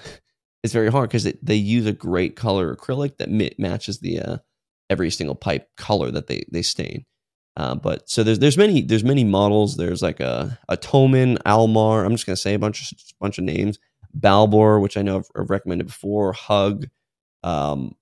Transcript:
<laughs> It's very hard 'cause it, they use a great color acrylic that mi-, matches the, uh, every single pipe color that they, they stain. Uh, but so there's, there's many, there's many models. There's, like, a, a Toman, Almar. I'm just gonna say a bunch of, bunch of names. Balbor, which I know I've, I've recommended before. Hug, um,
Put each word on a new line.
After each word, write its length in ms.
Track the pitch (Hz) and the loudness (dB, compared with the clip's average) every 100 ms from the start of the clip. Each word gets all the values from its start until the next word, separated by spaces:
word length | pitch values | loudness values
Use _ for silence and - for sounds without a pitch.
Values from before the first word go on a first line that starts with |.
<laughs> 40 | - - _ _ _ _ | -18 -20 _ _ _ _
It's 80 | 110 | -4
very 180 | 117 110 | 0 2
hard 200 | 135 117 | 2 0
'cause 160 | 117 - | -2 -2
it, 120 | - - | -4 -2
they 80 | |
use 320 | 107 101 120 107 | 0 2 0 0
a 60 | |
great 420 | - 87 90 90 | -4 -2 -2 -2
color 400 | - 110 98 82 | -2 -2 0 -2
acrylic 440 | - - 135 143 - | -6 -6 -4 -4 -6
that 120 | - | -4
mi-, 240 | 107 82 - | -2 -2 -4
matches 440 | 95 101 - 104 | -6 -6 -8 -8
the, 180 | 92 85 | -6 -6
uh, 200 | - - _ _ _ _ - | -6 -10 _ _ _ _ -6
every 200 | 92 82 | -2 -2
single 240 | - 76 67 | -4 -6 -6
pipe 320 | - 71 - - | -4 -4 -6 -10
color 340 | - 101 64 | -2 -2 -2
that 160 | - - | -6 -6
they, 180 | - - | -8 -6
they 120 | 85 | -6
stain. 420 | 85 - - - - _ _ _ _ - | -4 -6 -8 -10 -16 _ _ _ _ -8
Uh, 200 | 65 65 | -6 -4
but 340 | 87 - - | -4 -6 -4
so 140 | - | 0
there's, 160 | 110 110 | 2 4
there's 160 | 143 143 | 4 4
many, 240 | 214 156 | 4 4
there's 220 | - 110 | 2 2
many 180 | 120 139 | 2 2
models. 540 | 110 98 101 107 104 71 | 2 4 4 4 2 0
There's, 260 | 87 90 | -4 -2
like, 160 | 90 - | -4 -4
a, 400 | 64 60 69 123 - | -4 -4 -6 -8 -6
a 80 | 90 | -6
Toman, 640 | - 139 135 131 127 117 - | 2 4 4 4 2 2 2
Almar. 580 | 107 113 110 107 110 | 4 4 4 4 2
I'm 60 | 95 | 0
just 140 | 117 - | -2 -4
gonna 100 | 92 | -4
say 180 | 98 | -2
a 40 | 101 | -2
bunch 320 | 104 - - | -2 -6 -12
of, 80 | - - - | -16 -20 -8
bunch 180 | 101 98 | -6 -4
of 60 | |
names. 340 | 92 90 101 104 _ _ - - | -4 -2 -2 -4 _ _ -16 0
Balbor, 640 | 101 101 107 107 107 107 | 4 6 6 6 6 4
which 140 | 101 104 | 2 -2
I 60 | |
know 160 | 98 95 | -2 -2
I've, 120 | - - | -4 -8
I've 100 | 98 | -4
recommended 360 | 98 92 87 87 | -4 -4 -6 -6
before. 460 | - 101 104 98 | -10 -6 -2 -2
Hug, 560 | - - 104 98 101 - _ _ _ _ _ | -2 0 2 2 -2 -8 _ _ _ _ _
um, 500 | 87 78 73 71 64 - | -6 -2 -2 -4 -8 -12